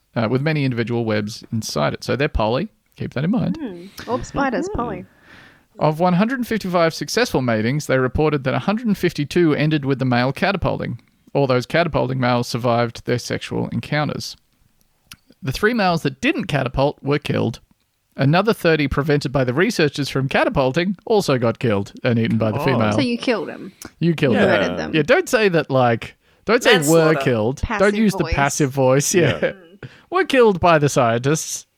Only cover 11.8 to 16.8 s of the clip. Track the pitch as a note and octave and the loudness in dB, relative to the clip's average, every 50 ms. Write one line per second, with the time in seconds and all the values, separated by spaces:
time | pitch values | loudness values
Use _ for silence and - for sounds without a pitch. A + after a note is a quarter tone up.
11.8 | E3+ D#3+ C3+ C3 B2+ B2 C3+ C3 B2 B2 B2 A#2+ B2 - - A#2 A#2+ A#2+ A#2 A#2+ | 0 0 0 -2 -2 -2 -2 -2 0 0 0 0 -2 -4 -6 -4 -2 0 0 0
12.8 | A#2+ A#2 - - - - B2 A#2 - - A#2 A2+ - - A#2+ A#2 A#2 A2+ - A#2+ | 0 -2 -4 -10 -4 -4 -4 -4 -4 -6 -6 -6 -6 -6 -6 -4 -4 -4 -6 -6
13.8 | - - D3 D3+ D3 - - - - - - _ _ _ _ _ _ _ _ _ | -6 -4 -4 -4 -2 -4 -6 -8 -10 -10 -14 _ _ _ _ _ _ _ _ _
14.8 | _ _ _ _ _ _ - _ _ _ _ _ - C3 C3 - G#3 G#3+ B3 A3+ | _ _ _ _ _ _ -20 _ _ _ _ _ -8 -6 -4 0 0 0 2 2
15.8 | G3 F3+ E3+ E3 - C#3+ C3+ - - C#4 G4 C#4+ F#3 - D3+ C3+ C3 B2+ - C#3 | 0 0 0 0 -2 -4 -6 -2 -2 -2 -2 -2 -4 -2 -2 -2 -2 -2 0 0